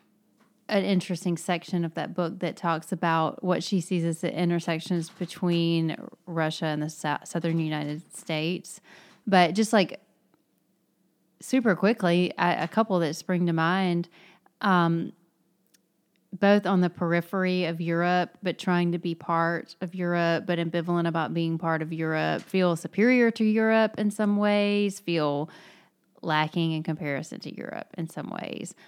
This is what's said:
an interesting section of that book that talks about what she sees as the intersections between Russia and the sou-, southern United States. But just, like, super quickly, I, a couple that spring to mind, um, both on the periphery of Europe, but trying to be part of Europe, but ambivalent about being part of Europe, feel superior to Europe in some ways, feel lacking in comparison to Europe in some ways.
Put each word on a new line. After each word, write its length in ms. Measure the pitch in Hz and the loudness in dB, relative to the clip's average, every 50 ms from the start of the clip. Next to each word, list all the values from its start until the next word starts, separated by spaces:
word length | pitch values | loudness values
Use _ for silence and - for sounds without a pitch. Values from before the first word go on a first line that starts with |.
| _ _ _ _ _ _ _ _ _ _ _ _ _ - | _ _ _ _ _ _ _ _ _ _ _ _ _ -2
an 160 | 214 202 185 | 0 2 2
interesting 500 | 196 196 180 - - 180 165 - 180 170 | 2 2 2 0 -2 -4 -4 -2 -2 -4
section 480 | 160 - - 175 170 - - 190 175 170 | -2 -2 -2 -2 -2 -2 -2 -2 -2 -2
of 100 | 160 - | -2 -4
that 200 | 165 147 - 170 | -6 -6 -4 -4
book 240 | - 175 165 - 185 | -4 -4 -4 -4 -4
that 160 | 180 160 160 | -6 -6 -4
talks 380 | - - 170 165 156 - - 185 | -4 -2 -2 -2 -2 -4 -6 -6
about 500 | 165 180 170 165 160 160 - - - - | -2 0 2 2 2 0 0 -2 -2 -2
what 200 | 180 175 165 185 | -2 -2 -2 -2
she 180 | - 202 180 | -2 -2 -2
sees 240 | 165 - 185 170 165 | 0 -2 -2 -2 0
as 160 | 170 165 - | -2 -2 -4
the 120 | - 165 - | -4 -4 -2
intersections 760 | 170 180 170 170 170 - 175 165 165 - - 180 170 160 - | 0 0 0 0 0 -2 -2 -4 -4 -2 -2 -2 -2 -4 -6
between 880 | - - 180 - - - 190 175 170 170 170 165 170 165 160 160 - - - - - - _ | -8 -10 -10 -10 -6 -4 -2 0 0 2 2 2 2 0 0 -2 -4 -6 -10 -16 -18 -18 _
Russia 420 | 180 165 165 156 156 160 - 170 | -6 -4 -2 -2 -2 -2 -4 -4
and 140 | 160 151 151 | -4 -2 -4
the 80 | 151 156 | -4 -6
sou-, 280 | - - - 151 143 - - | -8 -6 -4 -4 -4 -4 -6
southern 340 | - - 165 165 165 165 165 | -6 -6 -4 -2 -2 0 0
United 560 | 160 156 151 151 147 147 151 165 - _ - | -2 -2 -4 -4 -6 -6 -8 -10 -12 _ -20
States. 640 | - - - 160 156 156 165 180 - - - - - _ - - - - - - _ - | -14 -8 -6 -4 -2 -2 -4 -4 -6 -8 -14 -20 -20 _ -20 -20 -20 -20 -20 -20 _ 0
But 280 | 208 190 180 175 160 180 | 4 6 6 6 6 4
just, 180 | 208 220 208 233 | 2 2 4 4
like, 260 | 208 180 - - - _ _ _ _ _ _ _ _ _ _ _ _ _ _ _ _ _ _ _ _ _ _ _ _ _ _ _ - - | 4 4 2 -2 -10 _ _ _ _ _ _ _ _ _ _ _ _ _ _ _ _ _ _ _ _ _ _ _ _ _ _ _ -20 -4
super 320 | - - 262 233 226 175 | -2 0 2 4 2 2
quickly, 580 | - 190 208 240 - 190 170 175 175 180 - - | 4 2 2 2 2 2 4 4 4 2 2 0
I, 160 | - 175 175 - | 0 2 2 2
a 140 | - 165 | 0 -2
couple 320 | 165 - 214 226 - 190 175 | 0 0 0 2 2 2 0
that 160 | 165 147 165 | 0 0 -2
spring 300 | - - - 185 175 180 | -4 -4 -2 0 0 2
to 60 | 170 165 | 2 2
mind, 540 | 160 160 170 185 190 190 180 170 175 170 - _ - - - - _ _ _ _ - | 2 2 2 2 2 2 0 0 0 -2 -4 _ -20 -20 -20 -20 _ _ _ _ -2
um, 500 | - 202 185 175 170 165 165 165 - - - _ _ _ _ _ _ _ _ _ _ _ _ _ _ _ _ _ _ _ _ _ _ _ | 0 2 4 4 4 4 2 0 -2 -6 -10 _ _ _ _ _ _ _ _ _ _ _ _ _ _ _ _ _ _ _ _ _ _ _
both 340 | - 170 202 196 208 208 196 | -4 2 4 6 6 6 4
on 140 | 185 196 180 | 4 4 4
the 100 | 180 175 | 4 2
periphery 760 | - - 180 165 170 170 165 - - 190 185 185 185 180 175 | 0 0 0 2 2 0 0 -2 -2 0 0 0 0 0 0
of 160 | 160 170 165 | -2 -2 -4
Europe, 560 | 165 170 170 170 175 180 180 180 175 - - _ | -2 -2 0 2 2 2 2 2 0 -2 -6 _
but 160 | - 185 - | -6 -6 -6
trying 360 | - - 190 175 175 175 175 170 | -2 0 0 2 2 2 2 0
to 40 | |
be 160 | 170 - 170 165 | -2 -4 -4 -6
part 640 | 165 - - 170 165 165 170 170 - - - - - | -6 -4 -2 0 0 2 0 0 -4 -6 -10 -12 -10
of 120 | 190 170 180 | -10 -8 -6
Europe, 520 | 185 180 175 175 170 170 165 170 156 - | -4 -2 0 0 2 2 2 0 0 0
but 100 | 180 175 | -2 -2
ambivalent 500 | 170 165 165 170 170 165 175 175 170 170 | -2 -2 -2 -2 -2 -2 0 0 0 0
about 260 | 170 165 165 156 - 165 | 0 0 -2 -2 -2 -2
being 240 | 170 165 165 165 | -2 -2 -2 -2
part 240 | 165 175 165 160 156 | -2 -2 0 -2 -2
of 100 | 156 160 | -2 -4
Europe, 500 | 165 160 160 160 160 156 156 160 156 - | -6 -4 -4 -2 -2 0 0 -2 -2 -4
feel 340 | - - - 190 185 175 165 | -4 -2 0 2 2 2 2
superior 540 | 165 - - - - 214 247 254 247 233 226 | -2 -4 -4 0 2 4 4 6 6 4 2
to 120 | 226 - 220 | 2 2 0
Europe 560 | 214 214 220 220 220 220 220 220 214 - - | 2 2 2 2 4 4 4 2 2 0 -2
in 100 | 214 208 | -2 -2
some 280 | 208 - 214 202 208 | 0 0 0 2 2
ways, 600 | 208 208 208 208 208 208 202 208 208 208 202 196 - | 2 2 2 2 2 2 2 2 2 0 0 -2 -4
feel 480 | - - 170 160 151 147 143 143 151 - - - - - - - _ _ _ _ _ _ _ _ | -4 -2 0 0 2 0 0 -2 -4 -6 -10 -16 -20 -20 -20 -20 _ _ _ _ _ _ _ _
lacking 500 | - 175 156 151 156 151 - 170 165 160 | -4 0 2 2 2 2 0 0 0 0
in 100 | 160 156 | -2 -2
comparison 580 | 160 170 151 - 156 143 139 135 160 - - - | -2 -4 -4 -4 -4 -4 -4 -6 -6 -10 -12 -14
to 120 | - - - | -14 -12 -12
Europe 340 | - - - - - - - - | -12 -10 -10 -10 -12 -12 -12 -10
in 120 | 180 165 165 | -10 -10 -8
some 200 | - - - - | -8 -10 -10 -10
ways. 440 | - - - - - - - - - - - | -10 -10 -10 -10 -10 -10 -12 -12 -14 -18 -20